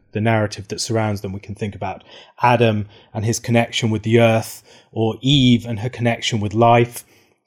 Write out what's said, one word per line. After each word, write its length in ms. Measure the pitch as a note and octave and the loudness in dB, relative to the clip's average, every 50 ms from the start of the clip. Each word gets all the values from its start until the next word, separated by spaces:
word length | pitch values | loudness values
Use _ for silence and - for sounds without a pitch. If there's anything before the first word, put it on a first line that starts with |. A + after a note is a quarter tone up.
| _ _ | _ _
the 100 | - G#2+ | -4 -2
narrative 460 | G#2+ A#2 A2+ G#2+ G#2+ G2+ - - G2 - | 0 2 2 2 0 -2 -4 -10 -12 -12
that 120 | - - | -10 -8
surrounds 400 | - - A2+ A2+ A2 G#2+ G#2 G2 | -6 -4 -2 -2 0 -2 -4 -4
them. 100 | - G2 | -6 -8
We 80 | F#2+ G2+ | -10 -10
can 140 | - - G2+ | -12 -12 -10
think 220 | - A2+ G2+ F#2+ | -8 -8 -8 -8
about 280 | F#2 G2 F#2 - - - - - - - _ _ - | -8 -10 -10 -10 -12 -16 -20 -20 -20 -20 _ _ 0
Adam 460 | - B2 B2 A#2 A#2+ A2+ G#2+ G#2+ G2+ - - - _ _ - | 2 2 4 4 4 2 2 0 -4 -8 -12 -20 _ _ -8
and 100 | A2 G2+ | -6 -4
his 160 | A#2 A2+ - | -4 -4 -4
connection 520 | - - A#2 A#2 A#2 - - - B2 A2 | -2 0 0 0 0 0 -4 -4 -2 -2
with 120 | A2 G#2+ - | -2 -2 -2
the 160 | A2+ A2+ A#2 | 2 4 4
earth, 440 | A#2 A2+ A2+ A2+ - - - - _ _ - - _ _ | 4 4 2 0 -2 -6 -14 -18 _ _ -20 -20 _ _
or 240 | - G#2+ A2+ A2 A2 - | -6 -4 -4 -4 -4 -2
Eve 440 | - C3+ D3 C#3 B2+ B2 A#2+ A2 G#2+ | 0 2 2 4 4 4 4 2 0
and 140 | A#2+ A#2 G2+ | -6 -8 -8
her 100 | A2 A#2 | -8 -8
connection 500 | - - A#2 A#2 A#2 - - - B2+ G#2+ | -6 -4 -2 -2 -2 -2 -4 -4 -4 -4
with 140 | G2+ G2+ G2 | -4 -2 0
life, 500 | A2+ A#2 A#2 A#2+ A#2+ A#2 A#2+ - - - _ _ _ _ _ _ _ _ | 2 4 6 6 4 2 0 -4 -16 -20 _ _ _ _ _ _ _ _